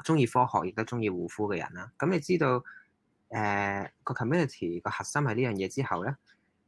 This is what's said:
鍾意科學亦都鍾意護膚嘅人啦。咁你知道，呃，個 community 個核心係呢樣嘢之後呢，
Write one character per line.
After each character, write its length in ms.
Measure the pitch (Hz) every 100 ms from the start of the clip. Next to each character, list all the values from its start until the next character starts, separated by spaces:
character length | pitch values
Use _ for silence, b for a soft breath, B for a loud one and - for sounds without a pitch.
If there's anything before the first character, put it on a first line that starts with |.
鍾 140 | - 160
意 80 | 120
科 200 | 127 127
學 220 | 98 78
亦 40 |
都 100 | 110
鍾 160 | 113 120
意 100 | 107
護 180 | 90 85
膚 200 | - 104
嘅 100 | 90
人 160 | -
啦。 180 | 87 120 -
咁 120 | 147
你 100 | 180
知 180 | 147 175
道， 260 | 143 123 B B B _ _ _ _
呃， 640 | 113 104 101 101 98 98 -
個 100 | -
community 680 | - 113 170 147 - 87 85
個 80 | 98
核 140 | -
心 180 | - 147
係 120 | 139 107
呢 60 |
樣 120 | 127
嘢 140 | 98 95
之 160 | -
後 220 | 127 87 104
呢， 120 | 143 b b b _